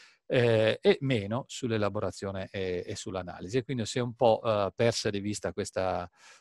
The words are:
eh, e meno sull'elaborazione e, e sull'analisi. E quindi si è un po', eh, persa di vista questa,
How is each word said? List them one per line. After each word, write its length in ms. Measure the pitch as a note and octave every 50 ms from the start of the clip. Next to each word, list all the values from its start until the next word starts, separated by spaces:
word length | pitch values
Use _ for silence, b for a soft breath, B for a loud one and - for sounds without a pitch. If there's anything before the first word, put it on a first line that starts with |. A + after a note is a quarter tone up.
| B B B B _
eh, 520 | - - C3+ A#2+ A#2+ A2+ A2 A2 A2 A2+ -
e 180 | - G3 G3+ -
meno 440 | C#3+ C3+ C3+ A2+ G2 G2 A2 B2+ C#3 -
sull'elaborazione 1000 | - - - A#2+ A2+ A2 G#2 G2+ G2 G#2 G2 F#2+ - - - G2 G2 F#2+ F#2+ F2 -
e, 320 | G2+ F#2+ F#2 F2+ F2 F2
e 80 | - G#2
sull'analisi. 640 | - - A2 F#2 F#2+ F2 F2+ F2 - F2+ F2+ G2+ C3
E 60 | A#2+
quindi 200 | - C#3+ B2 A2
si 120 | - - C3
è 40 | A#2+
un 120 | B2 A#2
po', 260 | - C3+ A#2 A2 - -
eh, 260 | A#2+ A2 G#2 G2+ F#2+ -
persa 380 | - A#2+ A#2 A2 - - A#2
di 80 | G2+ G2+
vista 340 | G2 G#2 G#2 - - F#2 F2
questa, 560 | - G2 - - F#2+ F#2+ F#2 F2+ F2 F2 F2 B B B B B B